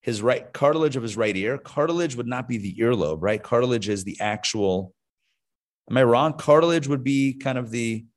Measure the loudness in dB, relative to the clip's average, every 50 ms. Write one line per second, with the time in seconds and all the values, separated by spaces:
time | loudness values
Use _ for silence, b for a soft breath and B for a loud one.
0 | _ -6 -6 0 0 0 0 0 -2 -12 -4 2 2 2 4 4 2 0 0 -2
1 | -6 -6 -4 -2 -2 0 0 -2 -2 -2 -4 -6 -8 -8 -2 -2 0 0 0 -2
2 | -2 -4 -4 -6 -6 -6 -6 -8 -6 -6 -6 -6 -6 -8 -4 0 0 0 2 2
3 | 0 -2 -2 -2 -2 -2 -2 -2 -2 0 2 2 2 2 0 -2 0 -2 -4 -4
4 | -4 -8 -6 -4 -4 -4 -4 -2 -4 -4 -2 0 0 2 0 0 -2 -6 _ _
5 | _ _ _ _ _ _ _ _ _ _ _ _ _ _ _ _ _ 0 2 4
6 | 6 6 6 4 4 2 -2 -4 4 6 6 6 6 4 2 0 0 0 -2 -2
7 | 0 0 0 2 2 0 0 -2 -4 -4 -4 -4 -6 -6 -6 -4 -4 -2 -4 -6
8 | -8 _ _